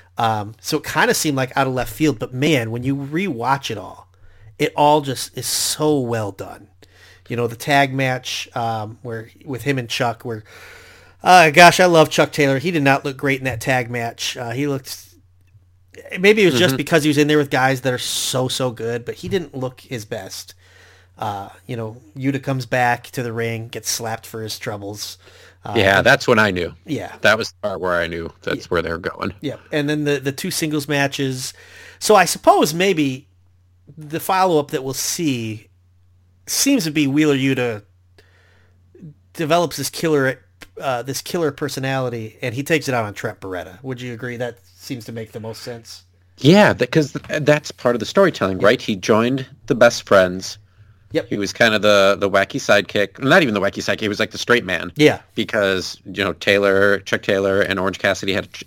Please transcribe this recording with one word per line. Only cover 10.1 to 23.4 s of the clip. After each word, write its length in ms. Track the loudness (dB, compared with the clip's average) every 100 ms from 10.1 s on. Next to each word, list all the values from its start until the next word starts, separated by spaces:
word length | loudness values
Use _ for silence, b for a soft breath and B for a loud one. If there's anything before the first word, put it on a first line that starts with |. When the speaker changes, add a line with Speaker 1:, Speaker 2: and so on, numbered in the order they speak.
| -4
Speaker 1:
where, 180 | -8 -10 B B B B B B B B
uh, 280 | 6 8 8
gosh, 280 | 10 10 10
I 80 | 6
love 240 | 6 6
Chuck 220 | 4 0
Taylor. 260 | 2 2 2
He 140 | 0
did 100 | 0
not 220 | 2 2
look 120 | 0 -4
great 220 | -2 -2
in 60 |
that 160 | -2 -4
tag 280 | -2 -2 -2
match. 480 | -6 -6 -6 -8 -8
Uh, 140 | -8
he 160 | -4 -4
looked, 480 | -4 -8 -16 -18 _ _ _ _ _ _ _ _ -20 -12 2
maybe 240 | 4 6
it 40 | 6
was 120 | 6
just 120 | 2
Speaker 2:
Mm-hmm. 40 | 2
Speaker 1:
because 260 | 0 2
he 40 | 2
was 100 | 4
in 100 | 4
there 100 | 4
with 120 | 2
guys 320 | 2 2 0
that 120 | -2
are 40 | -4
so, 500 | -4 -4 -4 -2 -2
so 240 | -2 -4
good, 320 | -4 -6 -6
but 100 | -8
he 140 | -10 -6
didn't 280 | -4 -4 -8
look 240 | -10 -10
his 220 | -12 -12
best. 500 | -10 -12 -12 -14 -16 -20 b b b b b -8
Uh, 280 | -6 -6 -10 -16 -12
you 80 | -8
know, 200 | -8 -12 -18 -6
Yuta 240 | -4 -2
comes 240 | -4 -6
back 420 | -4 0 0 -2 -6
to 140 | -8
the 80 | -6
ring, 340 | -4